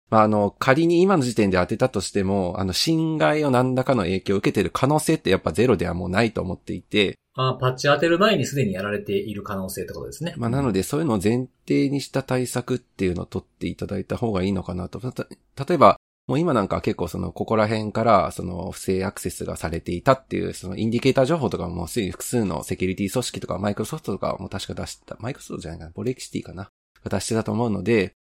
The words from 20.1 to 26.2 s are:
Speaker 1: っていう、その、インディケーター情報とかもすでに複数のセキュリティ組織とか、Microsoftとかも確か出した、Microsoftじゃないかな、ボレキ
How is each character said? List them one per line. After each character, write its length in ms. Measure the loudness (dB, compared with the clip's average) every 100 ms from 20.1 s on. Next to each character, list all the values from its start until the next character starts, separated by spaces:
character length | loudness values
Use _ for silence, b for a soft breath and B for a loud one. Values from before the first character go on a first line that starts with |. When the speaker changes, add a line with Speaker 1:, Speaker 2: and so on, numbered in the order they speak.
Speaker 1:
っ 120 | 2 0
て 100 | -4
い 80 |
う、 100 | -4
そ 140 | -8 -10
の、 80 | -4
イ 80 |
ン 60 | -2
デ 80 | 0
ィ 20 |
ケ 100 | 2
ー 40 |
タ 80 | 2
ー 20 |
情 140 | 2 2
報 120 | -2
と 80 | -2
か 100 | -6
も 180 | -6 -6
す 140 | -4
で 60 | -4
に 40 |
複 140 | -4
数 200 | -4 -2
の 200 | 0 -2
セ 120 | -6 -4
キ 80 |
ュ 40 | -2
リ 80 | -2
テ 80 |
ィ 80 | -2
組 100 | -2
織 160 | -4 -6
と 80 | -8
か、 120 | -4
Microsoft 420 | -4 -4 -6 -8
と 180 | -8 -6
か 180 | -4 -6
も 80 | -8
確 180 | -10 -10
か 80 |
出 140 | -10 -10
し 80 | -12
た、 180 | -16 -12
Microsoft 420 | -10 -12 -12 -12
じ 100 | -12
ゃ 20 |
な 60 | -12
い 20 |
か 60 |
な、 60 | -14
ボ 100 | -8
レ 140 | -6
キ 60 | -6